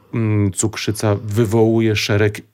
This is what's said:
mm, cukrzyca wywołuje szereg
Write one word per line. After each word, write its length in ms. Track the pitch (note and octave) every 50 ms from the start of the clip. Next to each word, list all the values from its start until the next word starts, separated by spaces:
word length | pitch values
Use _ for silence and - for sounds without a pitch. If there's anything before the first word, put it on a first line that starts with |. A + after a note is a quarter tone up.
| _ _ -
mm, 380 | A#2+ A2+ A2 G#2+ G#2 G2+ G2
cukrzyca 640 | F2+ - - G#2+ - - - - G2+ - - G#2+ G2+ G2+ G2+
wywołuje 720 | G#2+ G2+ A2+ A#2+ G2 A2+ A2+ A2 A2+ A2 A2+ A2+ A2 G#2+
szereg 460 | G2+ - - G#2+ G2+ G#2+ G#2 G#2 - - _